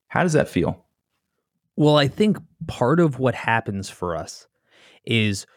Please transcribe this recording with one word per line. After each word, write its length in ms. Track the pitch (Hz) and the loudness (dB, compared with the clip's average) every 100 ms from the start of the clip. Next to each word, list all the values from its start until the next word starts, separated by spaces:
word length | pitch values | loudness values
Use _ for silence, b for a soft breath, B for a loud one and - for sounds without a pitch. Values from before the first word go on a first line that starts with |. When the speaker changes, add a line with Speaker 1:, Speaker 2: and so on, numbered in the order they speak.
| - | -8
Speaker 1:
how 160 | - | -2
does 80 | 175 | 0
that 160 | 151 - | 0 0
feel? 380 | - 78 - _ _ _ _ _ _ _ _ _ - | -2 -2 -4 _ _ _ _ _ _ _ _ _ 0
Speaker 2:
Well, 220 | 151 147 | 4 4
I 100 | 139 | 2
think 280 | - 214 170 - - 160 | 2 0 0 -6 -14 -10
part 320 | - 123 165 | -2 0 2
of 220 | 165 123 | 2 2
what 160 | 127 - | -2 -2
happens 520 | - 113 - 98 95 | 0 0 0 -6 -8
for 280 | - 90 80 | -8 -6 -6
us 320 | - - - _ b b b b | -8 -16 -20 _ b b b b
is 420 | - 117 107 101 - | -2 0 0 -2 -8